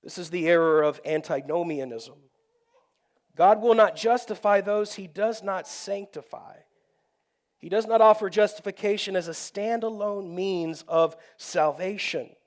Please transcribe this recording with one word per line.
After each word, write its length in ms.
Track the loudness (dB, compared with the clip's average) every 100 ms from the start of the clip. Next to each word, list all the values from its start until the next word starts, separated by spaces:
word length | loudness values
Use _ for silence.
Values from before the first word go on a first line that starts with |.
This 140 | -16 -14
is 120 | -8
the 180 | -2 4
error 360 | 4 6 4
of 180 | 2 -2 -4
antinomianism. 1080 | -4 -2 -6 -2 -4 -2 -6 -6 -10 -14 -20 _ _ _ _ _ _ _ _ _ _ _ 4
God 260 | 6 6
will 140 | 4 6
not 200 | 4 4
justify 640 | 0 0 -2 -2 2 2
those 320 | 2 -2 -4
he 140 | -10 -14
does 360 | -4 -4 -4
not 240 | -6 -8 -8
sanctify. 880 | -14 -10 -10 -10 -16 -16 -18 -18 -20 _ _ _ _ _ _ _ _ _ _
He 100 | -4
does 180 | -2 2
not 140 | 6
offer 280 | 6 6 2
justification 840 | 2 2 0 -12 -4 -2 -2 -2 -4
as 120 | -4
a 40 |
standalone 1000 | -12 -10 -6 -4 -4 -4 -6 -6 -6 -8
means 500 | -6 -4 -2 -4 -8 -2
of 300 | 2 2 -2 -20 _
salvation. 1000 | -6 0 0 0 -8 -6 -6 -6 -10 _